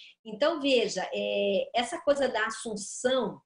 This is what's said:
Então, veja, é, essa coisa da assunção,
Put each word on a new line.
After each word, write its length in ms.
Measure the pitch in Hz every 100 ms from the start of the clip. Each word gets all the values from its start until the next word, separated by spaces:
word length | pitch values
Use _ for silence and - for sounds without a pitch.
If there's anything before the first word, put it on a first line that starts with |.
| - -
Então, 380 | 220 208 302 320
veja, 460 | 277 247 208 185 175
é, 560 | 202 202 202 202 190 -
essa 260 | 233 247 330
coisa 300 | 294 285 262
da 160 | 214 220
assunção, 960 | - 233 208 - - 254 262 196 147